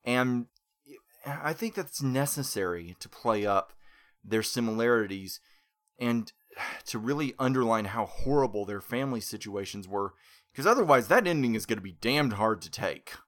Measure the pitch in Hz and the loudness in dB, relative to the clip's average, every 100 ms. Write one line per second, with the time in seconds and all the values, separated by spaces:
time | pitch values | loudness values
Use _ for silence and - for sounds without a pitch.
0 | 120 123 127 123 120 _ _ _ _ - | 0 0 2 0 -4 _ _ _ _ -20
1 | _ _ - 143 147 160 226 208 165 - | _ _ -12 -6 -6 -4 -6 -6 -8 -4
2 | 139 131 143 147 135 104 92 87 85 95 | 0 0 0 -2 -4 -2 -2 -4 -8 -14
3 | - - 117 107 101 98 - - - - | -18 -4 0 2 2 2 0 -16 -20 -20
4 | _ _ 101 110 107 127 113 110 120 117 | _ _ -2 0 0 -2 0 2 4 4
5 | 101 98 95 - _ - _ _ _ _ | 2 -6 -10 -14 _ -20 _ _ _ _
6 | 120 117 110 _ _ - - - - 117 | 0 0 -2 _ _ -12 -10 -10 -8 -6
7 | 113 147 143 - 131 131 117 113 101 113 | -2 -2 -2 0 2 2 4 2 0 -4
8 | 120 - - 143 131 104 101 101 - 120 | -4 -2 2 4 4 0 -4 -8 -4 -4
9 | 135 120 - 107 110 98 98 104 92 101 | -2 -4 -6 -10 -6 -6 -6 -8 -4 -2
10 | 98 - _ - _ - 160 254 175 135 | -2 -6 _ -20 _ 0 2 4 6 6
11 | 104 240 180 160 127 110 - 107 95 85 | 8 4 6 2 2 0 -2 -4 -4 -4
12 | 117 143 139 101 110 104 82 - 95 71 | 0 2 2 2 2 0 -6 -4 -4 -4
13 | - - | -12 -18